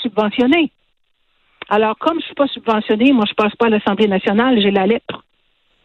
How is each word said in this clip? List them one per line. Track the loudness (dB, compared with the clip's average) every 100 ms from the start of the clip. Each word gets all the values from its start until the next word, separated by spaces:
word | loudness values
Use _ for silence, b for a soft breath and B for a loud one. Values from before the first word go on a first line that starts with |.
subventionné. » | -4 -2 -2 0 2 2 0 _ _ _ _ _ _ _ _ _ -4
Alors, | 0 0 -2
comme | -4 -4
je | -8
suis | -4
pas | -4
subventionnée, | -2 -2 -2 0 2 4
moi, | 4 0
je |
passe | 0 -2 0
pas | 0
à |
l'Assemblée | 0 0 0 0
nationale, | 0 0 0 2 2
j'ai | 2
la | 0 0
lettre. | -2 -4 -16 _ _ _ _ _ _